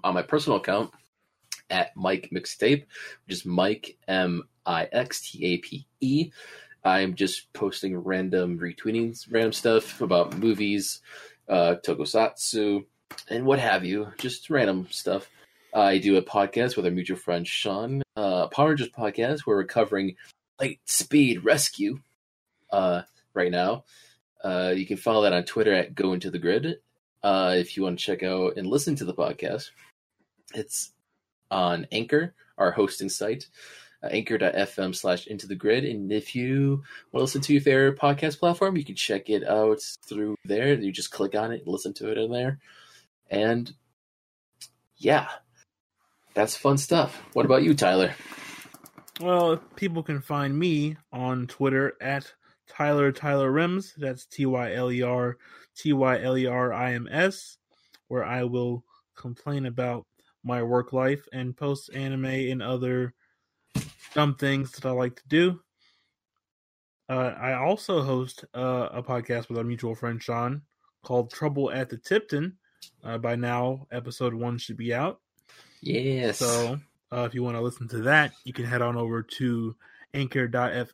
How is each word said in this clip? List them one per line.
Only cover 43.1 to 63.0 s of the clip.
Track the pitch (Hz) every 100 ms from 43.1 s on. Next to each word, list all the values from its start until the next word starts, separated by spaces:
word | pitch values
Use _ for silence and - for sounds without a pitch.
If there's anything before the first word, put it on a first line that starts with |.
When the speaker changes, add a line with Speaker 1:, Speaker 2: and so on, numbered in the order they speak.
| _ -
Speaker 1:
And, | 98 110 120 120 - _ _ _ _ _ _ _ - - _ _ -
yeah, | - 143 - - _ _ _ _ _ _ _ _ _
that's | - 107 -
fun | 139 139
stuff. | - 170 - - -
What | 123 -
about | 131
you, | 160
Tyler? | 143 98 95 90 - - - - - - - - - - -
Speaker 2:
Well, | 175 180 170 165 -
people | - 196 165
can | 156 143
find | - 143 139 143
me | 180 151 147 156 _
on | 127 127 127 123
Twitter | - 135 135 139 -
at | 131 139 - - _ _ _
Tyler | - 147 147 139
Tyler | 135 147 139 135
Rims. | 143 175 190 190 -
That's | 135 127 -
T | - 135
Y | 127 120
L | 120 123
E | 123
R | 123 123 123 123 - - - -
T | 156
Y | 139 131 127
L | 127 131
E | 127
R | 123 123
I | 110 127
M | 120 120
S, | 151 190 196 - - _ _ _ _ -
where | 123
I | 98 127
will | 123 123 123 120 - _ _ -
complain | 123 123 147 143 127
about | 120 123 120 - _ _ _
my | 120 123
work | 117 123 123
life | 131 131 143 -
and | 131 127 127
post | 143 139 -
anime | 135 135 135 131
and | 131 131 127
other | 110 127 127 127